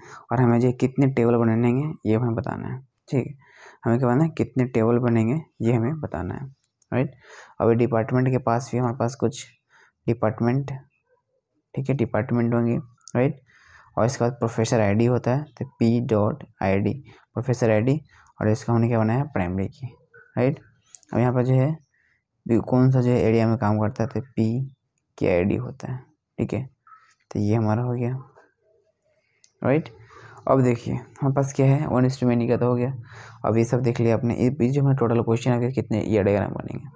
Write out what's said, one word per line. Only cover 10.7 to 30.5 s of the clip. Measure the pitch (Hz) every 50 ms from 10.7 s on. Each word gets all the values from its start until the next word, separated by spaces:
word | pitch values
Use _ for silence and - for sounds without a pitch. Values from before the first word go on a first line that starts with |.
| 135 135 - _ _ _ _ _ _ _ _ _ _ _ _ _ _ _ _ _ -
ठीक | - 135 -
है, | 135
डिपार्टमेंट | 139 117 104 - 107 120 - 120 120 117 117 117
होंगे, | 117 117 117 120 156 - - _ _ _ - -
राइट। | 120 127 143 170 - _ _ _ _ _ _ - - - _ - -
और | 107
इसके | 123 - - 120
बाद | 120 127
प्रोफेसर | - 120 117 - - 113 - - 117
आईडी | 107 98 101 110 117 120
होता | 123 117 - 117 123
है, | 143 151 -
तो | - - 135 - _
पी | - 120 113 117 120 120 120
डॉट | 113 104 104 110 - - - - _ - -
आई | 98 95 98
डी, | 107 107 101 - - - - - _ _ -
प्रोफेसर | 117 117 - 120 - 127 110
आईडी, | 110 107 110 131 139 156 - _ _ - - _ _ -
और | - 107
इसका | 107 - - - 117
हमने | 117 113 117
क्या | 120 113
बनाया | 110 107 113 131
है, | 139 160
प्राइमरी | - - 92 87 92 95 98 -
की, | - - 127 120 - _ _ _ _ - - _ - -
राइट। | 120 135 - - - _ _ _ _ _ - - _ - -
अब | 113
यहाँ | 123 127 123
पर | 127 120
जो | 127 131
है | 131 131 151 160 - _ _ _ _ _ _ _ _ _ _ _ _ -
भी | - 117 107 - -
कौन | 127 127 127 131
सा | 131 127
जो | 123 123
है | 123 117
एरिया | 82 110 110 113 113 113
में | 113 120
काम | 107 104 107 107
करता | 107 104 - - 117
है, | -
तो | - 110 - -
पी | - - 110 110 117 123 135 139 - _ _ _ _ _ _ _ _ -
के | - 98
आई | 92 87 90
डी | 101 107
होता | 104 123 123 - 135 - -
है, | 127 127 - _ _ _ _ _ _ -
ठीक | - 98 -
है। | 107 131 - _ _ _ - - - _ _ _ _ _ -
तो | - 104
ये | 104 104 107
हमारा | 117 110 107 107 110 123
हो | 123 123
गया, | 123 123 120 127 131 - - _ - - _ _ _ _ _ _ _ _ _ _ _ _ _ _ _ _ _ _ _ _ - _ -
राइट। | - 123 135 160 - - - - - - - - - - - - -
अब | -